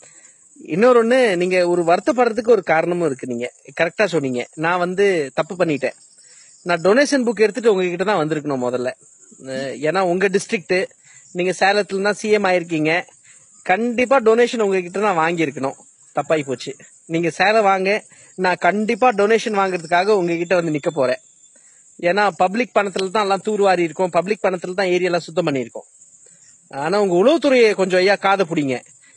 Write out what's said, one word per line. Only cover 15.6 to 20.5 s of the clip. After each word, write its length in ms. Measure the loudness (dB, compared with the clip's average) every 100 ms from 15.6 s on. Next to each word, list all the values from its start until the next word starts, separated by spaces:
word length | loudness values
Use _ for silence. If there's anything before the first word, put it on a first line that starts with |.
| -8 -8 -20 _ _ -8
தப்பாயி 280 | -2 -2
போச்சு. 320 | -2 -8 -8 -14 -20 _ -6
நீங்க 240 | -4 -2
சேலம் 340 | 0 2 4
வாங்க, 400 | 2 0 0 -2 -6 -20 -20 -4
நான் 200 | -2 0
கண்டிப்பா 560 | 0 0 -2 2 2
donation 440 | 2 2 2 0 -2
வாங்குறதுக்காக 520 | -2 -4 -2 0 2
உங்ககிட்ட 480 | 0 0 -2 0